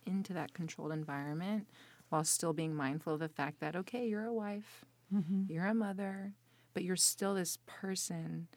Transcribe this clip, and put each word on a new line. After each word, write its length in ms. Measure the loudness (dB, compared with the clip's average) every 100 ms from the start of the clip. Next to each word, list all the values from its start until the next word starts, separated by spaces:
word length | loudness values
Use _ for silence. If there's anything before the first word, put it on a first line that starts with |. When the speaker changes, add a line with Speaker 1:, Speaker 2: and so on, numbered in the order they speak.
| -2
Speaker 1:
into 280 | -2 -2
that 200 | -4 -4
controlled 380 | -4 -8 -6 -4
environment 760 | -4 -2 -4 -2 -2 -2 -2 -4 -12 -20 -20 0
while 160 | 2 4
still 280 | 4 2
being 220 | 2 0 2
mindful 380 | 0 0 0
of 60 | 0
the 80 | 0
fact 320 | 0 -2 0
that, 140 | -2 -2
okay, 300 | -2 -2 0
you're 180 | 0 0
a 80 |
wife, 500 | -2 -2 -4 -8 -16 -20 _ 0
Speaker 2:
Mm-hmm. 300 | 0 4 2 2
Speaker 1:
you're 180 | 2 2
a 80 |
mother, 600 | 2 2 -2 -4 -4 -8 -12 _ _ _
but 100 | -2
you're 120 | 2 4
still 360 | 4 4 2
this 240 | 2 2 -2 -8
person 840 | -8 -4 -2 -2 -4 -4 -6 -8